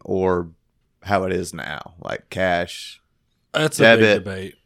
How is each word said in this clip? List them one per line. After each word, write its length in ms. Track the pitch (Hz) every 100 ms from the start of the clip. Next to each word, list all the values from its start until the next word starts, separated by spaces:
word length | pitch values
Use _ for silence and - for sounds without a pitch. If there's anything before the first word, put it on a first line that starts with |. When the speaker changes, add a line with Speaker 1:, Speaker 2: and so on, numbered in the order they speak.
Speaker 1:
or 460 | - 95 92 90 85 82 _ _ _ _
how 220 | 95 98
it 80 | 92
is 220 | 90 85
now, 400 | 80 - 76 - -
like 300 | - - _
cash, 680 | 92 92 87 87 - - - _ _ _ _ _
Speaker 2:
That's 260 | - 156 -
a 40 |
Speaker 1:
debit? 180 | 113 113
Speaker 2:
big 240 | 110 101
debate. 300 | 95 95 95 -